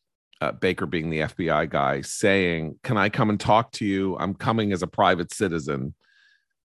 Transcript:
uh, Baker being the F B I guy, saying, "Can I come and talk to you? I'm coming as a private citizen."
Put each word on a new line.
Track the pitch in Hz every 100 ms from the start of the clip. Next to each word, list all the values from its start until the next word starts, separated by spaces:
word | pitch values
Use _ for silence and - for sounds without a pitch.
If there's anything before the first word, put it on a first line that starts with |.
| _ _ _ -
uh, | 69
Baker | - 92 90 82
being | 85 80
the | 78
F | 76 -
B | 82
I | 78 80
guy, | 78 67 69
saying, | - - 104 98 87 82 78 71
"Can | - 110
I | 101
come | - 107
and | 104
talk | - 107 117
to | - 104
you? | 95 95 -
I'm | 90
coming | 92 - 113 104
as | 90
a | 85
private | - 92 87 85
citizen." | - 98 82 69 71 67 - _ _ _ _ _ _